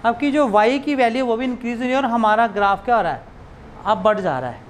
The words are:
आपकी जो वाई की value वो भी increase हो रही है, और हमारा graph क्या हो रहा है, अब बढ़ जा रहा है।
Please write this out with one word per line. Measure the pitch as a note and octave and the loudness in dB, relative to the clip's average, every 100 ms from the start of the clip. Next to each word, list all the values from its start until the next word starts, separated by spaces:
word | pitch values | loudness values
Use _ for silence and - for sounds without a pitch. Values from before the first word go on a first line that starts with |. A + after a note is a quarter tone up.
| A3+ | 0
आपकी | A#3 C#4+ | 0 0
जो | D4 C4+ | 2 4
वाई | G3+ A3 C4+ | 4 4 0
की | C#4+ | -2
value | C#4 A#3 A#3+ B3 | 0 0 0 -2
वो | A3+ | -2
भी | |
increase | B3+ A#3+ A#3 A#3 | -2 -4 -6 -4
हो | |
रही | B3 | -2
है, | C4 | 0
और | C4 | 0
हमारा | A#3 G#3+ G#3+ A#3 | 2 2 2 2
graph | G3 G3+ G3 | 2 0 0
क्या | B3 A#3 | 0 0
हो | |
रहा | F3 | 0
है, | B2 - - - - - - - | -4 -12 -20 -20 -20 -20 -10 -2
अब | G#3 | 0
बढ़ | G#3 G#3 | 2 0
जा | F#3 C3 | -2 -4
रहा | B2+ | -6
है। | A2+ | -10